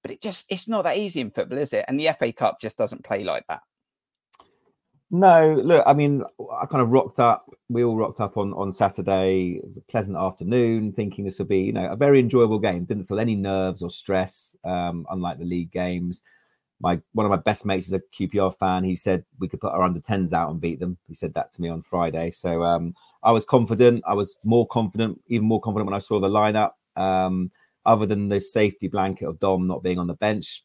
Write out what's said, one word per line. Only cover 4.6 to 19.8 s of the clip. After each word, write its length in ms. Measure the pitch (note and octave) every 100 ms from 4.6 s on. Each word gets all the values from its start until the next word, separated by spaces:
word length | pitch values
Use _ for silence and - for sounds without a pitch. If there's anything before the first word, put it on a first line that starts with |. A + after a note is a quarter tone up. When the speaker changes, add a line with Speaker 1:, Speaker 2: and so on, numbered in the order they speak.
| _ _ _ _ _
Speaker 2:
No, 440 | F3 F#3+ E3 D#3
look, 280 | D#3 D3 E3+
I 100 | -
mean, 280 | C#3+ C#3+ C#3 - - - A#2
I 60 | A#2+
kind 140 | C#3
of 100 | A#2
rocked 280 | C3 G2+ -
up. 320 | A#2 A2 - - _
We 140 | A#2+
all 140 | A#2+ A2
rocked 240 | A2 -
up 160 | G#2 A2
on, 160 | G2
on 200 | F#2+ G2
Saturday. 840 | F#2 G2 - F#2+ F#2+ F#2+ F#2+ F#2 F2
It 100 | -
was 120 | G#2
a 120 | _
pleasant 260 | A#2 G2 F2+
afternoon, 760 | F#2 - F2+ B2 A#2 A2+ G#2+
thinking 320 | F#2+ G#2 F#2+
this 160 | G2 -
would 80 | F#2
be, 140 | G2
you 100 | F#2+
know, 180 | A2 F#2
a 60 | G#2
very 240 | C#3+ C#3
enjoyable 400 | A#2+ B2+ A2+ G#2+
game. 240 | G2+ F2
Didn't 240 | F2+ G#2 F#2
feel 100 | G2+
any 160 | A#2
nerves 480 | G#2 G2 F#2+ F#2 F2+
or 80 | E2+
stress, 640 | - - F#2+ F#2 - - _
um, 460 | E2+ F2+ F2 E2+ -
unlike 300 | F#2+ F2 E2
the 40 |
league 280 | F2 F2 E2+
games. 500 | F#2 F2+ F2+ F2 F2+ _ _ _ _ _ _
My, 200 | F2 E2+ _
one 120 | A2+ G#2+
of 40 |
my 60 | F#2+
best 300 | G#2+ G#2 G2+
mates 220 | F#2+ F2+
is 40 |
a 80 | F#2+ -
Q 160 | - F#2+
P 100 | G2+
R 140 | F#2+
fan. 320 | - F#2+ F#2
He 100 | F#2
said 300 | F2+ - F#2 - -
we 80 | F#2+
could 120 | -
put 120 | G#2+
our 100 | E2+